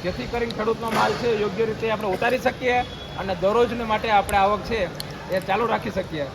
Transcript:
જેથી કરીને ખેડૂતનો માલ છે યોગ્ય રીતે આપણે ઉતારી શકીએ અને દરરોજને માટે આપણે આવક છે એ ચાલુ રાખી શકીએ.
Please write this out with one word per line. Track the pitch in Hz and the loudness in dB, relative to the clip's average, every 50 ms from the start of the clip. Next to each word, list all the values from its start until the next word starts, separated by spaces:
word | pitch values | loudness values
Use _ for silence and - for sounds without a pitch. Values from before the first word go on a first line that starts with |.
| - | -2
જેથી | - 180 - 247 226 | -4 -4 -4 -6 -4
કરીને | - 240 233 226 - - | -2 -2 -2 -2 -2 -2
ખેડૂતનો | 214 220 226 208 226 226 220 208 | 0 0 0 0 -2 -2 2 2
માલ | 214 220 214 - | 2 2 2 0
છે | 254 240 226 208 208 | 0 0 2 2 0
યોગ્ય | 208 185 202 226 214 | -2 0 0 0 0
રીતે | 214 - 226 226 | 0 -2 -2 -2
આપણે | 214 202 226 208 185 185 | -2 0 0 -2 0 2
ઉતારી | 226 240 247 254 - 254 | 2 2 2 2 2 0
શકીએ | 247 - 254 247 247 247 247 - - - - - - - | 0 0 0 2 2 2 0 -2 -6 -12 -12 -10 -8 -8
અને | 180 196 190 170 | -4 -4 -4 0
દરરોજને | 165 196 214 233 240 247 240 233 233 220 214 | 2 2 4 4 4 4 2 -4 0 0 0
માટે | 214 - 233 | 0 2 4
આપણે | 214 202 196 - 214 202 | 4 4 4 4 4 4
આવક | 190 196 208 202 - - | 4 4 4 0 -2 -4
છે | 233 220 185 165 - - - - - - - - | -2 -2 -2 -2 -4 -8 -10 -10 -10 -12 -8 -4
એ | 170 190 180 170 | -2 -2 0 0
ચાલુ | 190 214 240 226 214 | 0 0 2 2 0
રાખી | 214 - 226 185 180 | 0 -2 -2 -4 -4
શકીએ. | 180 - 160 156 143 135 131 | -4 -4 -4 -4 -6 -6 -6